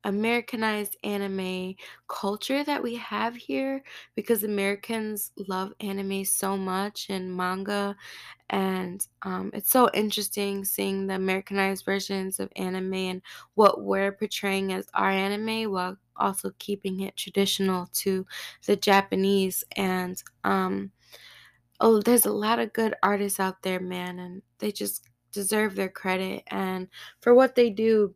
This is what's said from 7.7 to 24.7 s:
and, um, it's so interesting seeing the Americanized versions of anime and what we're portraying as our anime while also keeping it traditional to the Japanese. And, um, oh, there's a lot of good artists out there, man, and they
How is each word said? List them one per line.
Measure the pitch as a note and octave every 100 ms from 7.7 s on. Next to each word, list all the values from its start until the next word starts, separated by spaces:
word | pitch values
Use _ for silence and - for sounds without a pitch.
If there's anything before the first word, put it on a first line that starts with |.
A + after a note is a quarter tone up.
| G3+ G3+ G3+ - - - - _
and, | G3 F#3+ F#3 F3+ F#3+ - _
um, | F#3+ F#3 G3
it's | G#3+ -
so | B3+ A#3+
interesting | - G#3 G#3 G3+ - G3+ G3 G3
seeing | - G3 G3 G3
the | F#3+
Americanized | F#3+ F#3+ - G3 F#3+ F#3+ -
versions | G3 F#3+ G3 F#3+ F#3+
of | F#3+ -
anime | F#3 F#3 F#3
and | F#3+ F#3 F#3 - - -
what | - G#3 -
we're | G3 G3 G3
portraying | G3 G#3+ - G3+ G3 F#3+
as | F#3 G3
our | - G3
anime | F#3+ G3 G3+ A3 A3 A3
while | F#3+ F3+ F#3+ _ -
also | G3 F#3+ G3 -
keeping | - G3+ G3 F#3
it | G3 -
traditional | - G3 G3 - F#3+ F#3 F3
to | - G3 F#3+ F#3+ - - - -
the | G3+
Japanese. | - G3 F#3+ F#3+ G3 G3 F#3+ - - -
And, | F#3+ F#3 F3+ F#3 - _
um, | G3 G3 F#3 G3 G3 _ _ - - - - _ _ _
oh, | A3+ A3
there's | G#3+ A#3+ -
a |
lot | G#3 G#3+ A#3
of | A3
good | - A3 -
artists | G3 G3+ G3+ G3
out | F#3+ F#3
there, | F#3+ F#3
man, | F#3 F3+ F3+ F3+
and | F3+ F#3 _ _
they | G#3+